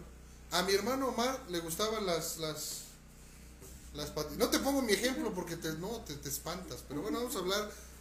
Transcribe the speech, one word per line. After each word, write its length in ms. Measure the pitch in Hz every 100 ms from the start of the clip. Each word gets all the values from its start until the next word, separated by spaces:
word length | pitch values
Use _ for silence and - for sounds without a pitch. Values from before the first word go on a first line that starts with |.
| - - - - -
A 120 | 170
mi 100 | 190
hermano 360 | 196 208 269 262
Omar 360 | 220 254 269 -
le 100 | 175
gustaban 440 | 165 160 214 220 190
las, 320 | 165 156 156
las, 420 | 156 147 - - - - - - - - - - - - -
las 180 | 143 147
pati-, 220 | 151 151 147
no 120 | 226
te 100 | -
pongo 240 | 269 277
mi 100 | 233
ejemplo 400 | 196 247 269 226
porque 220 | 180 165 165
te, 160 | 160
no, 260 | 160 190 233
te, 140 | -
te 140 | 139 139
espantas, 540 | - 156 180 165 123 -
pero 120 | 147
bueno, 160 | 208 226
vamos 180 | 247 202
a 20 |
hablar 320 | 180 202 208 - - -